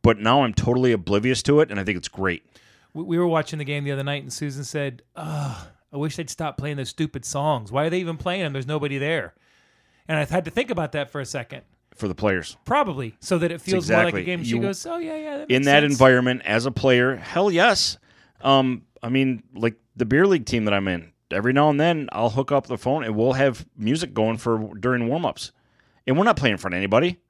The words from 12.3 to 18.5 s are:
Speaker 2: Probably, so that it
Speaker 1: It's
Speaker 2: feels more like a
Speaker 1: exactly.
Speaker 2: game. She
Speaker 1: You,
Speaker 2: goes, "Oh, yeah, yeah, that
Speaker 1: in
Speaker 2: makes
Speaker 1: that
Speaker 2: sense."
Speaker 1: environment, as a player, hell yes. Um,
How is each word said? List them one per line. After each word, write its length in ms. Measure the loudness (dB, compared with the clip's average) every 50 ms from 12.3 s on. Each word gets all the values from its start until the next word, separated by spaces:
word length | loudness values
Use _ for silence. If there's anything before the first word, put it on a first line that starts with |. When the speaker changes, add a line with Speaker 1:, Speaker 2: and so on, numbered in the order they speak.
| 2 0 -2 -6 -16 _ _
Speaker 2:
Probably, 520 | 0 0 0 0 0 -4 -6 -8 -10 -12 _
so 160 | -4 -2 0 0
that 120 | 0 -2
it 60 | -4
Speaker 1:
It's 80 | -6 -4
Speaker 2:
feels 260 | -2 -2 -2 0 2
more 80 | 2 4
like 60 | 4
a 40 | 2 0 -2
Speaker 1:
exactly. 60 | -4
Speaker 2:
game. 200 | -4 -6 -6 -4
She 60 | -2
Speaker 1:
You, 100 | -2 0
Speaker 2:
goes, 240 | 0 -2 -4 -6 -8
"Oh, 120 | -8 -8 -8
yeah, 180 | -8 -8 -8
yeah, 200 | -10 -10 -10 -10 -10
that 120 | 0 2
Speaker 1:
in 60 | 2 4
Speaker 2:
makes 80 | 6
Speaker 1:
that 160 | 6 6 6
Speaker 2:
sense." 100 | 6 4 4
Speaker 1:
environment, 480 | 6 8 8 8 6 4 2 0 -2 -2
as 180 | 0 0 2 0
a 60 | 0
player, 460 | -4 0 4 4 4 6 4 2 0
hell 340 | -4 -10 -4 0 2 2 2
yes. 480 | 4 4 4 4 4 2 0 -2 -4 -8 _ _ _ _ _ _ _ _
Um, 420 | 2 4